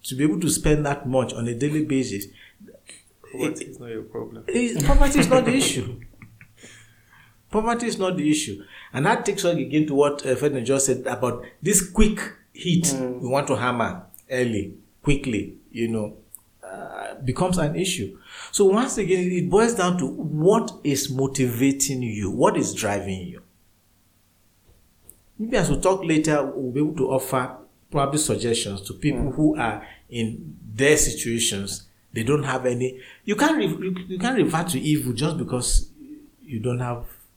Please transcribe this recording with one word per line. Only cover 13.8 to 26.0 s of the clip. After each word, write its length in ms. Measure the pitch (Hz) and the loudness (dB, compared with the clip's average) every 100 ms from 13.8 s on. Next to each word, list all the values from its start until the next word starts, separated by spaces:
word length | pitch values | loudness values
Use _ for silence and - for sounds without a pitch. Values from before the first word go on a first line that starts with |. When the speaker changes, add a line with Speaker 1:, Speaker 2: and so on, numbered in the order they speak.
| 104 90 - - _ | -2 -4 -14 -20 _
Speaker 1:
early, 440 | 127 123 107 90 - _ _ | 0 0 0 -4 -10 _ _
quickly, 540 | - 131 135 107 95 - _ | 0 2 2 -4 -4 -12 _
you 180 | 117 113 | -6 -4
know, 280 | 113 104 - _ - _ _ | -2 -6 -10 _ -20 _ _
uh, 520 | 92 95 - - - - | -16 -14 -12 -12 -12 -6
becomes 340 | 127 127 185 180 | -4 -2 0 2
an 160 | 151 - | 0 0
issue. 420 | - - 101 - - - - | -4 -4 -6 -8 -20 -18 -8
So 140 | - 196 | 4 4
once 300 | 202 254 - | 4 0 -2
again, 320 | 180 185 180 | 0 0 2
it 180 | 180 151 | 0 2
boils 240 | 196 233 | 4 4
down 240 | 226 180 180 | 2 0 0
to 80 | 131 | -2
what 680 | - 151 151 165 220 - - | -4 -6 2 4 4 2 -4
is 260 | 151 135 - | -2 -2 -2
motivating 920 | 131 135 131 127 113 135 139 - 131 | -2 -2 0 0 2 2 2 -2 -2
you, 280 | 120 104 98 | -4 -4 -4
what 260 | 110 165 170 | 2 2 2
is 180 | 123 | -2
driving 520 | - 104 101 95 95 90 | -2 -2 -2 -4 -6 -8
you. 140 | 90 _ _ _ _ _ _ _ _ _ _ _ _ _ _ _ _ _ - _ - | -14 _ _ _ _ _ _ _ _ _ _ _ _ _ _ _ _ _ -20 _ -10
Maybe 180 | 220 247 | -2 0
as 140 | 151 | 2
we 80 | 143 | 2
talk 240 | 185 190 | 2 2